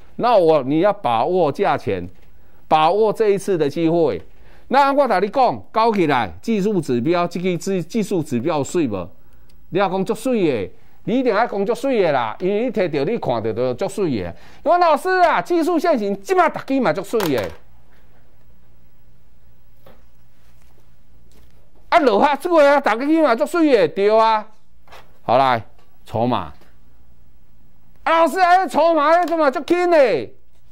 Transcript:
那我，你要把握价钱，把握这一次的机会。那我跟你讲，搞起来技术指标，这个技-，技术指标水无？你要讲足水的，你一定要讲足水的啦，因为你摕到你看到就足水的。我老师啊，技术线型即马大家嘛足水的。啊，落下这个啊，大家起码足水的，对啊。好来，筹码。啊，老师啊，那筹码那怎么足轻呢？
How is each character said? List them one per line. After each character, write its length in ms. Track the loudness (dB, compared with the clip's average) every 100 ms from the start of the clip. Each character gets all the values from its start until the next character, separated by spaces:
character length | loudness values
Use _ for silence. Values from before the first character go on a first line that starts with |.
| -16 -2
那 180 | 4
我， 280 | 4 6 4
你 180 | 4 2
要 100 | 2
把 360 | 2 0 0 2
握 260 | 2 2
价 240 | 2 0 0
钱， 320 | -2 -4 -4 -12 -16 -16 -16 -16 2
把 240 | 4 4
握 220 | 4 2
这 160 | 2 2
一 80 | 2
次 220 | 0 0
的 100 | 0
机 220 | 2 2
会。 320 | 2 2 0 -8 -14 -16 -16 0
那 220 | 4 4
我 140 | 4 2
跟 160 | 2
你 60 | 0
讲， 340 | 2 2 0 -4
搞 220 | 0 2
起 140 | 2 2
来 260 | 2 0 -6
技 180 | -2 0
术 200 | 2 0
指 180 | 0 0
标， 260 | 2 0 0
这 100 | -2
个 180 | -2 -2
技-， 240 | -2 -4
技 200 | -2 -4
术 200 | 0 -2
指 180 | 0 -2
标 240 | -2 -2
水 240 | -2 -2 -2
无？ 200 | -2 -8 -12 -16 -16 -16 -16 -6
你 100 | 0
要 100 | 0
讲 120 | 0
足 120 | -2
水 520 | -2 0 2 2 0 -4
的， 60 | -8 -16 -12
你 140 | -2 0
一 40 |
定 120 | 2
要 120 | 2 0
讲 200 | 0 -2
足 80 |
水 280 | -2 0 2
的 100 | 2
啦， 220 | 2 0 -2
因 80 | -2
为 160 | 0
你 60 | 0
摕 180 | 0 -2
到 160 | 0
你 140 | -2 -2
看 240 | -2 -2
到 100 | -2
就 220 | -2 -2
足 140 | -2 -4
水 340 | -2 -2 -2
的。 120 | -4 -10 -14 -6
我 160 | 2 4
老 180 | 4 4
师 120 | 2 2
啊， 220 | 4 2
技 200 | 0 0
术 160 | 2 2
线 200 | 2 2
型 200 | 0 -4
即 120 | -2
马 140 | 2 2
大 140 | 0
家 180 | -4 0
嘛 120 | 2
足 100 | 0
水 180 | -2 -2
的。 300 | 0 0 -2 -8 -16 -18 -16 -16 -16 -16 -16 -16 -16 -16 -16 -16 -16 -16 -16 -16 -16 -16 -16 -16 -16 -16 -16 -16 -16 -16 -16 -16 -16 -16 -16 -16 -16 -16 -16 -16 -16 -16 -16 -16 -16 -16 0
啊， 80 | 4
落 260 | 4 4
下 100 | 2
这 140 | 2 2
个 100 | 6 6
啊， 140 | 6
大 160 | 2 0
家 80 |
起 160 | 2 4
码 140 | 4
足 100 | 2
水 320 | 0 2 4 6
的， 120 | 4
对 300 | 2 4 6
啊。 280 | 4 2 -2 -14 -16 -16 -16 -16 -16 -12
好 140 | 2 4
来， 260 | 4 2 -2 -16 -16 -16 -8
筹 200 | -2 0
码。 260 | -2 -4 -12 -16 -16 -16 -16 -16 -16 -16 -16 -16 -16 -16 -16 -16 -8
啊， 160 | 0 4
老 60 | 4
师 120 | 4
啊， 160 | 6 6
那 100 | 4
筹 280 | 2 4
码 160 | 4 4
那 140 | 4 4
怎 100 | 2
么 140 | 2
足 100 | 2
轻 300 | 0 2 4
呢？ 60 | 6 6 4 -2 -12 -16 -16 -16